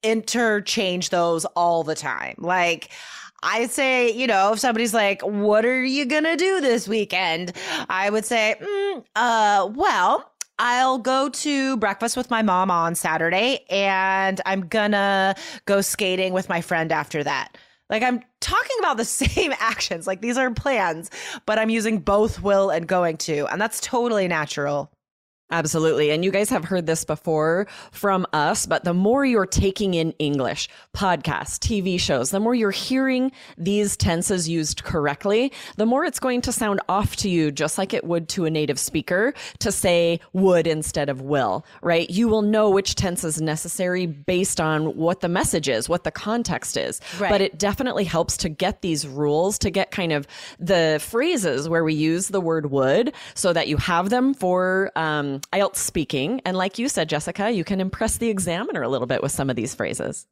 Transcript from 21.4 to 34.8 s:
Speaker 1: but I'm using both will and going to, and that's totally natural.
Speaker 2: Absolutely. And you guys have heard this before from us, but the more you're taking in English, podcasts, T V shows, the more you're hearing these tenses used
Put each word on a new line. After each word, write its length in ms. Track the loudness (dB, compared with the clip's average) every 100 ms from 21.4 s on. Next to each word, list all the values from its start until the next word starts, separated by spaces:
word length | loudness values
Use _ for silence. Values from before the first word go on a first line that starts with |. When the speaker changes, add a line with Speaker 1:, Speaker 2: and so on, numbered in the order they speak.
| -2
Speaker 1:
but 120 | 0
I'm 120 | 2
using 300 | 0 0 -2
both 420 | 2 2 2 0
will 280 | 2 4 4
and 180 | 0 0
going 260 | 0 2 0
to, 280 | -2 -2 -2
and 140 | -2
that's 180 | -4 -4
totally 480 | -4 0 0 0 0
natural. 640 | 0 -2 -4 -2 -2 -6 _ _ _ _ _ _
Speaker 2:
Absolutely. 560 | -2 0 2 2 4 2
And 160 | 2 2
you 60 |
guys 180 | 0 0
have 160 | 0 0
heard 220 | -2 0
this 180 | -2 -2
before 640 | -6 -2 0 2 0 -2 -8 -20
from 340 | -4 0 0 0
us, 320 | 0 2 0 0
but 180 | -2 0
the 80 |
more 300 | 2 2 4
you're 220 | 4 2 2
taking 480 | 2 0 2 0
in 180 | 2 0 0
English, 500 | -2 0 -2 -4 -8 -10 -14 -4
podcasts, 600 | 0 0 -2 -4 -6 -4
T 200 | -2 0
V 200 | 0 -2
shows, 320 | 0 0 0
the 80 | 0
more 160 | 0 2
you're 160 | 0
hearing 600 | -2 -2 0 2 2 0 -4 -20 -8
these 400 | -2 0 0 0
tenses 540 | 0 0 0 -2 0
used 340 | -2 -2 -6